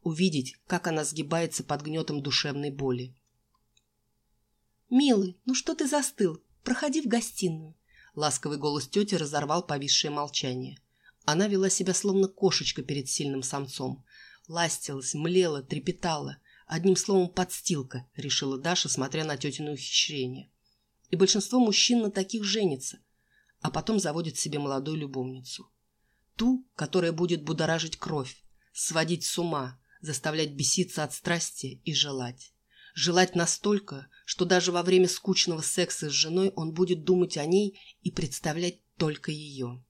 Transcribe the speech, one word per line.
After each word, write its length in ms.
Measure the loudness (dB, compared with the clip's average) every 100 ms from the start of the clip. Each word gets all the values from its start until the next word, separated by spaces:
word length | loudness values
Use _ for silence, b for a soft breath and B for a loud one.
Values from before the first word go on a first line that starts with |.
Увидеть, 540 | -2 2 2 2 -4 -10 _
как 200 | -2 0
она 160 | -2
сгибается 640 | -2 -4 -2 -2 -2 -4 -4
под 160 | -6
гнетом 400 | -4 -6 -4 -4
душевной 480 | -2 -2 -2 -4 -6
боли. 440 | -4 -2 -2 -4 -16 _ _ _ _ _ _ _ _ _ _ _ _ _ _ _ _ _
"Милый, 480 | 4 6 6 4 -4
ну 100 | -2
что 220 | -2 -2 -2
ты 100 | 0
застыл? 560 | 0 -2 0 0 0 _ _
Проходи 380 | -4 -2 0 0
в 60 | 2
гостиную". 680 | 0 0 -4 -4 -4 -10 -20 b b b -2
Ласковый 400 | -2 0 -4 -2
голос 300 | -2 -2 0
тети 260 | 0 2
разорвал 480 | 0 0 -2 0 0
повисшее 480 | 0 -4 2 2 2
молчание. 720 | -2 -2 -2 -2 -4 -8 -12 _ b b b 0
Она 220 | 2 4
вела 220 | 4 2
себя 240 | 2 0
словно 340 | 0 2 2 2
кошечка 540 | 4 2 2 -2 -6
перед 260 | -4 -4 -2
сильным 360 | -4 -2 -2
самцом. 600 | -4 -6 -6 -6 -6 -6 B B B B _
Ластилась, 680 | -2 0 -2 -6 -6 -6
млела, 480 | -2 2 4 4 2
трепетала. 760 | -4 -6 -4 -4 -2 -2 -4 -10 b b b
Одним 300 | 2 4 4
словом, 340 | 4 4 4
подстилка, 800 | 0 -2 -2 -2 -2 -2 -10 -12 -10
решила 420 | -4 -2 0 -2
Даша, 320 | 0 0 0
смотря 340 | 0 -2 -2
на 140 | -2 -2
тетино 360 | -4 -4 -6
ухищрение. 760 | -6 0 0 0 0 -4 -6 -14 _ _ _ _ _ _
И 40 | 4
большинство 440 | 4 4 2 4
мужчин 420 | 4 4 4 4
на 80 | 2
таких 340 | -2 -4 -4
женится, 560 | -2 0 0 0 -8 -12 _ _ _ _ _ _
а 80 | -4
потом 300 | -4 0 0
заводит 380 | 2 -2 -4 -4
себе 200 | -4 -2
молодую 400 | -2 -2 -2 -4
любовницу. 720 | -4 -6 -6 -8 -14 -14 -16 _ _ _ _ _ _ 0
Ту, 280 | 2 2 -2 -8
которая 360 | 0 2 2
будет 320 | 2 0 0
будоражить 540 | -2 0 2 0 -2 -6
кровь, 380 | -4 -4 -4 -10 -20 _ _
сводить 520 | -6 -2 0 2 0 -2
с 120 | -2
ума, 420 | 0 -2 -4 -10 b b
заставлять 520 | -8 -4 -2 -2 -2
беситься 500 | 0 0 2 0 -2
от 100 | -4
страсти 680 | -4 -2 -2 -2 -6 -10 -8
и 100 | -4
желать. 600 | 0 0 -2 -6 -8 -20 _ _ B B -2
Желать 360 | 2 4 4 4
настолько, 720 | 2 0 2 0 -2 -14 -16 b b
что 180 | -2
даже 280 | 4 4 4
во 100 | 0
время 260 | 4 6 6
скучного 540 | 2 0 2 2 0
секса 480 | -2 0 -2 -2 -4
с 40 |
женой 360 | 0 2 2 2 0
он 180 | -6
будет 300 | 0 2 2
думать 340 | 2 4 4 0
о 80 | 2
ней 340 | 4 2 B B B
и 80 | -6
представлять 720 | -4 -4 -4 -4 -2 -2 -4 _ _
только 340 | -2 -2 -6
ее. 520 | -8 -8 -8 -8 -8 -18